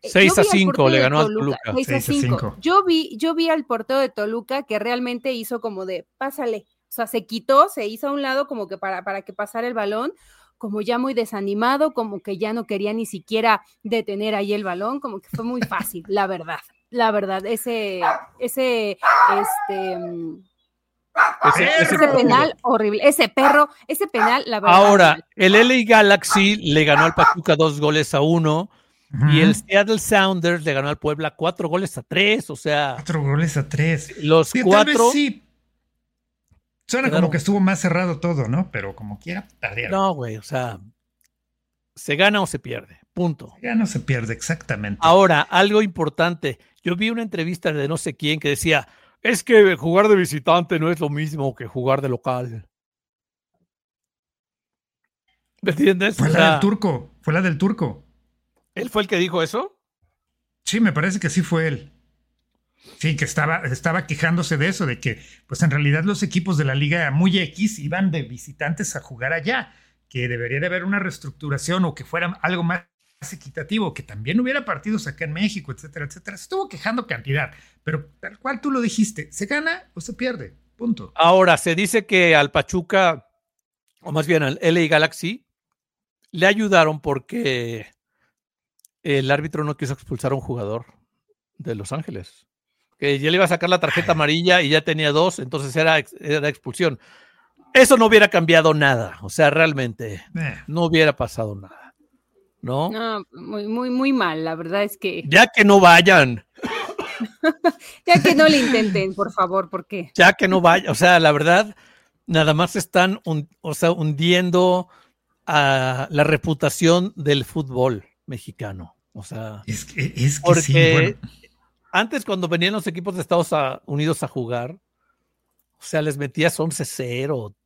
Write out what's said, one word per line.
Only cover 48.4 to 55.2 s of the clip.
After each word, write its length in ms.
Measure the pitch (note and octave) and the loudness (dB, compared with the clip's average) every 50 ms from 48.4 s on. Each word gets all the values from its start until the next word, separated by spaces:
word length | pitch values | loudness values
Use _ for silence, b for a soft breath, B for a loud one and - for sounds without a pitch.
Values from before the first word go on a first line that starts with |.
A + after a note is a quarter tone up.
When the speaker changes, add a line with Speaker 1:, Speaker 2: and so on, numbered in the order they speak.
Speaker 2:
que 100 | - C#3+ | -2 -4
decía, 360 | C#3+ - - E3 D#3 C#3+ - b b b b b b b | -4 -2 -2 0 0 -2 -2 b b b b b b b
"Es 200 | _ A3 B3 F3 | _ -2 -2 -2
que 320 | - - A#3+ A3 G#3 F#3+ F3+ | 0 6 8 8 8 8 4
jugar 320 | - C3 E3 E3 F#3 G#3 G#3+ | 2 -2 0 2 4 6 6
de 80 | G#3 | 4
visitante 600 | F#3+ F#3 - C#3+ D3+ B2+ - E3 F3 E3+ E3+ F3+ D#3+ | 4 4 0 -4 -4 0 2 2 2 2 0 -2 -2
no 120 | D#3 E3 | 0 -2
es 100 | F3 D#3 | -2 -2
lo 80 | D#3+ D3 | -4 -4
mismo 460 | C#3+ D3 D#3 D3+ D3 D#3 C#3 C3+ A#2+ | -4 -4 -6 -6 -6 -4 -6 -6 -6
que 120 | - B2 | -8 -14
jugar 360 | G#2+ - C3 B2 C3 C3 C#3 | -10 -8 -4 0 0 0 0
de 80 | C3+ C3+ | 0 -2
local". 580 | B2 A#2 _ B2+ B2+ B2 B2+ B2 A2+ A2 F#2+ _ _ _ _ _ _ _ _ _ _ _ _ _ _ _ _ _ _ _ _ _ _ _ _ _ _ _ _ _ _ _ _ _ _ _ _ _ _ _ _ _ _ _ _ _ _ _ _ _ _ _ | -4 -4 _ -4 -4 -4 -6 -8 -12 -14 -16 _ _ _ _ _ _ _ _ _ _ _ _ _ _ _ _ _ _ _ _ _ _ _ _ _ _ _ _ _ _ _ _ _ _ _ _ _ _ _ _ _ _ _ _ _ _ _ _ _ _ _